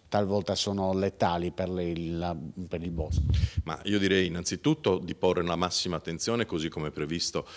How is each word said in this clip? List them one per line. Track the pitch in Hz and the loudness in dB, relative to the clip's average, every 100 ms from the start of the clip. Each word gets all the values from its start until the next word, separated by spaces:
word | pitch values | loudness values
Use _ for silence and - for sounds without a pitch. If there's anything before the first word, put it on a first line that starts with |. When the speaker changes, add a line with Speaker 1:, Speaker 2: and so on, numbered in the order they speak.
| - | -2
Speaker 1:
talvolta | 104 101 101 92 | 0 2 0 0
sono | 98 - 101 95 | 0 0 0 0
letali | 95 95 - 104 87 87 | 2 0 2 2 2 -2
per | - 92 | -4 -4
le, | 90 87 85 82 | -2 -2 -2 -4
la, | 85 87 82 80 - 87 | -2 -2 -4 -8 -10 -8
per | 87 | -6
il | 87 | -6
bosco. | 82 78 - - - - - | -4 0 0 2 4 2 0
Speaker 2:
Ma | - 80 - | -4 -4 0
io | 101 | 2
direi | 98 95 92 | 4 4 4
innanzitutto | 85 87 92 147 156 - 92 | 0 -4 0 0 2 4 2
di | 87 101 | 0 0
porre | 92 90 | 2 4
la | 85 85 | 2 2
massima | 90 - 92 82 | 0 0 -2 -4
attenzione, | 80 82 - 117 110 | -4 -4 -2 0 0
così | 85 80 | -2 -4
come | 82 76 | -4 -6
previsto | 71 73 85 - 80 - | -4 -4 -2 -2 -4 -6